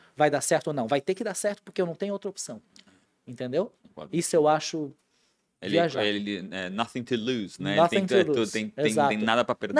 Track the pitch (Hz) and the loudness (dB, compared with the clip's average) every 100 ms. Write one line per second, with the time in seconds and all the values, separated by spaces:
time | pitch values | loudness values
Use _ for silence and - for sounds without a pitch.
0 | _ - 151 139 - 156 160 143 113 143 | _ 0 2 2 2 0 0 -2 0 0
1 | - 190 214 185 208 208 - - 175 156 | 0 -2 -4 -4 -4 -4 -6 -4 -4 -2
2 | 196 202 202 - - 110 - _ _ _ | -6 -4 -8 -10 -12 -14 -18 _ _ _
3 | _ _ - 120 123 147 233 - _ - | _ _ -16 -10 -2 -2 -2 -6 _ -18
4 | - 165 - 170 151 156 - 165 143 - | -6 -4 2 4 6 4 0 -6 -6 -10
5 | _ _ _ _ _ _ 95 165 170 - | _ _ _ _ _ _ -2 2 2 0
6 | 104 104 101 98 92 95 90 101 117 131 | 0 0 -2 -6 -6 -8 -6 -4 -4 -6
7 | 117 120 113 123 95 - 95 101 170 202 | -4 -2 -2 -4 -6 -6 0 4 4 2
8 | 190 196 156 131 107 113 107 135 147 110 | 2 2 4 2 0 -2 -6 -2 0 2
9 | 143 107 110 117 120 120 104 | 2 2 2 2 2 -2 0